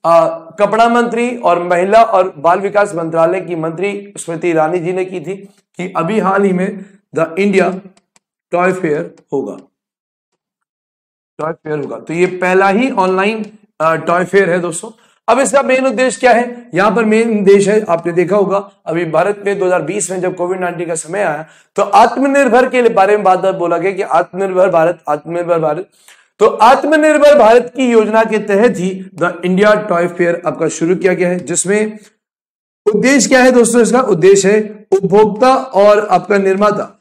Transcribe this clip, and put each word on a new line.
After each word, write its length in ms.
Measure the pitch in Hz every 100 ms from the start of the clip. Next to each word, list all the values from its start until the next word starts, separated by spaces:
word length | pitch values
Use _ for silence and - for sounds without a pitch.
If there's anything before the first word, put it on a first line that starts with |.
अ, 100 | 160 170 160 - - -
कपड़ा 280 | 202 220 233
मंत्री 480 | 233 233 226 240 240
और 260 | 175 175
महिला 400 | 175 175 190 220
और 300 | 226 190 185 151
बाल 220 | 156 185
विकास 340 | 196 202 202
मंत्रालय 460 | 160 165 165 165 190
की 160 | 180 170
मंत्री 560 | 160 165 202 202 202 -
स्मृति 320 | - 165 175
ईरानी 300 | 160 156 180
जी 140 | 170
ने 120 | 185
की 160 | 185 180
थी 160 | 151 196 196 _ _ -
कि 140 | 180 175
अभी 220 | 165 220
हाल 260 | 185 196
ही 80 | 202
में 320 | 180 190 208 - _ _
The 200 | 143 160 -
India 320 | 202 190 180 185 - _ _ _ _ _ _
Toy 200 | 175 180
Fair 420 | 185 165 147 170 - _
होगा, 240 | 139 120 87 _ _ _ _ _ _ _ _ _ _ _ _ _ _ _ _ _ -
टॉय 140 | 156
फेयर 260 | 160 156 151
होगा। 200 | 131 113
तो 160 | 113
ये 120 | 165 180
पहला 420 | 180 180 185 196
ही 220 | 196 262
online, 540 | 247 185 185 202 220 208 - _ _
अ, 140 | 160 160
toy 280 | 160 175
fair 260 | 180 196 185
है 100 | 180
दोस्तों। 300 | 170 160 226 _ _ _ -
अब 100 | 240
इसका 240 | 247 269
main 240 | 240 262 262
उद्देश्य 340 | 226 254 -
क्या 120 | 247
है? 380 | 226 240 240 -
यहाँ 200 | 175 208 208
पर 80 |
main 340 | 220 220 233 208
उद्देश्य 340 | 196 196 190
है, 120 | 214
आपने 280 | 214 165 170
देखा 240 | 170 175 208
होगा 220 | 180 196 196 _ -
अभी 180 | 165 165
भारत 360 | 156 190 202 202
में 120 | 196
दो 80 | 185
हज़ार 160 | 180
बीस 280 | 151 202 185
में 100 | 185
जब 160 | 180 180
कोविड 240 | 175 190
नाइनटीन 260 | 175 170 170
का 80 |
समय 280 | 165 156 190
आया 240 | 185 147 160 _ _ -
तो 60 |
आत्मनिर्भर 840 | - 196 233 - 277 277 262 233 254
के 140 | 254
लिए 80 | 233
बारे 260 | 196 190 208
में 80 |
बात, 140 | 196 180
बात 160 | 190
बोला 240 | 170 170 170
गया 140 | 180
कि 100 | 185
आत्मनिर्भर 680 | 196 156 180 180 196 180 185
भारत, 320 | 170 160 170 -
आत्मनिर्भर 500 | 147 160 170 170 165
भारत। 300 | 156 151 196 _ _ _ _ _
तो 60 | 220
आत्मनिर्भर 920 | 196 220 269 285 311 311 302 294 285
भारत 340 | 220 240 240 -
की 140 | 254
योजना 320 | 226 208 220
के 140 | 226 214
तहत 400 | - 196 233 180
ही 120 | 185 190 - -
the 120 | 170 -
इंडिया 300 | 180 185 208 214 -
टॉय 180 | 170 175
फेयर 320 | 175 175 170 156
आपका 220 | 135 160
शुरू 280 | - 170 180
किया 180 | 185
गया 140 | 170 180
है, 100 | 180
जिसमें 580 | 180 175 180 208 214 214 _ _ _ _ _ _ _ _ -
उद्देश्य 420 | 196 233 277 -
क्या 140 | 262
है 100 | 262
दोस्तों? 300 | 254 226 240
इसका 180 | 208 240
उद्देश्य 500 | 247 180 185 196 190
है 360 | 214 214 - _
उपभोक्ता 600 | 392 185 202 214 196 254
और 520 | 262 - 185 208 208 208
आपका 320 | 180 180 202
निर्माता 500 | 190 190 208 196 113 _